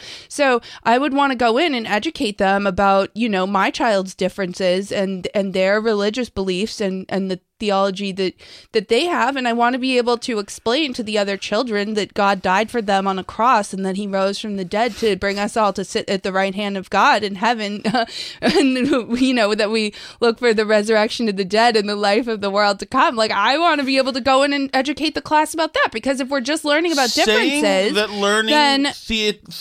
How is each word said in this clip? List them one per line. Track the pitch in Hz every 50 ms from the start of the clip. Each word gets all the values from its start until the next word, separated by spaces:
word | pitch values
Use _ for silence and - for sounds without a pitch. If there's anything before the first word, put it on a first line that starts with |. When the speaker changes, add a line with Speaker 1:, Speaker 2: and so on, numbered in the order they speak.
| - - - - - -
Speaker 1:
So | - - 285 269 247 233 - - - - -
I | 226 233 254
would | 285 302 269
wanna | 277 285 269 262
go | 233 247 233 220 262
in | 349 339 269
and | 240 220
educate | - 196 214 214 320 - - 277 208 208 -
them | 202 190 196 202 202
about, | 196 185 196 202 196 196 196 196 - -
you | 208 240 233
know, | 202 185 185
my | 196 202 190 196 240
child's | - - - 233 208 196 190 190 -
differences | - 190 180 - - 196 175 180 - 190 180 180 185 202 202
and, | - 202 196 190 190 185 170 - -
and | 208 196 196 180
their | 190 185 190 202 220
religious | 214 233 214 202 202 214 214 262 240 -
beliefs | - 202 190 190 185 180 214 220 - -
and, | 214 190 190 190 185 -
and | 202 190 196 190
the | 185 180 - _ _ _
theology | 220 202 196 196 196 202 190 190 202 196
that, | 185 196 190 180 - - - - - - - _ -
that | 220 190 -
they | 226 254 330
have. | 349 349 240 226 254 277 269
And | 254 240
I | 233
wanna | 233 233 240 254 254
be | 247 262 254 247
able | 233 240 240 233
to | - - 233 208
explain | 202 - - - - 226 240 302 320 269 247
to | - 220
the | 214 214 208
other | 202 196 196 190
children | - - 208 214 254 240 214 202 202 214 214
that | 208 190 180 -
God | - 202 196 202 190
died | - 185 185 196 220 220
for | - 240
them | 208 202 196 196 190 196
on | 190 190
a | 180
cross | - - - 220 254 254 214 202 -
and | - 190 190
that | 190 185
he | 196 208 196
rose | 196 190 190 196 202 -
from | - 220 202 196
the | 185
dead | 170 - 208 240 254 196 -
to | 226 214 196
bring | 185 202 202 196 202
us | 202 208 -
all | 233 214 202 196
to | 208 190
sit | - - 220 - -
at | 208 190 -
the | 202 185
right | 190 190 196 185
hand | 202 208 202 196
of | 190 180 -
God | - 196 220 277 269 208 214
in | 196 196
heaven. | 180 240 226 247 220 208 202 208 202 - 220
<laughs> | 208 247 226 - - - - - - -
And, | - 247 302 370 294 262 262 254 240 277 302 254 214 - 233 247
you | 269 254 254
know, | 240 214 202 214
that | 208 214 202
we | 220 220 214 208 - - - - - -
look | 240 233 226 -
for | 247 240 220
the | 214 214
resurrection | 208 214 214 208 214 226 214 214 220 - - 233 214
of | 202 190
the | 196
dead | 175 202 214 233 240 220 220
and | 202 202
the | 208
life | 202 208 202 202 226 262 233
of | 220 208
the | 196 202
world | 196 202 208 202 202 202
to | 208
come. | - - 262 294 339 262
Like, | 220 220 220
I | 208 202 202 240 269 311
wanna | 339 339 311 285 277
be | 254 269 269
able | 254 254 233
to | 269
go | 233 269 262 269 277
in | 294 285
and | 277 277 269 -
educate | 262 262 285 294 - 285 311 -
the | 302
class | - - 311 302 311 - -
about | 320 320 320 -
that, | 539 571 - -
because | 247 - 262 277 247
if | 277 247
we're | 277 277
just | 233 262 311 311 -
learning | 294 294 311 339 349
about | 320 277 262 233
Speaker 2:
Saying | - 294 330 440 - - - 285 - 294
Speaker 1:
differerences, | 302 - 190 190 190 226 294
Speaker 2:
that | 208 214 208
learning | 208 202 196 202 208 220 220 220
Speaker 1:
then | 294 302 294 277 277 277 277 285 - - - -
Speaker 2:
the-, | 226 220 214 208 202 208 - - - -